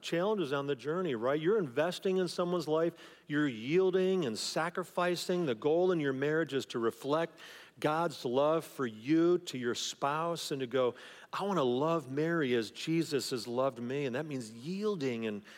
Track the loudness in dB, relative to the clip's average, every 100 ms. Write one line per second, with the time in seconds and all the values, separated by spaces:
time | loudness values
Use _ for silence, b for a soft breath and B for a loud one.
0 | -2 0 2 2 0 0 0 -2 -2 -2
1 | -2 0 0 2 2 2 2 0 0 0
2 | 0 0 0 -2 0 0 2 2 2 -2
3 | B B -4 0 0 -2 0 4 4 4
4 | 2 2 0 -2 -4 -2 -2 -4 -4 0
5 | 0 0 0 0 0 0 2 4 4 2
6 | 0 0 0 0 0 -2 -4 0 0 0
7 | 0 0 0 -6 B B B -4 0 2
8 | 0 -2 0 4 4 2 -2 -6 -6 -4
9 | 0 4 4 2 -2 -4 -2 -2 -4 -2
10 | -2 0 -2 -4 -4 -4 0 2 2 B
11 | B B B -4 0 2 4 4 2 0
12 | 0 -2 0 2 2 2 0 -4 0 0
13 | 2 -2 -2 -4 -2 0 0 -2 -4 -2
14 | -2 -2 -4 -6 -8 -10 -8 -2 -2 0
15 | -2 0 -2 -4 B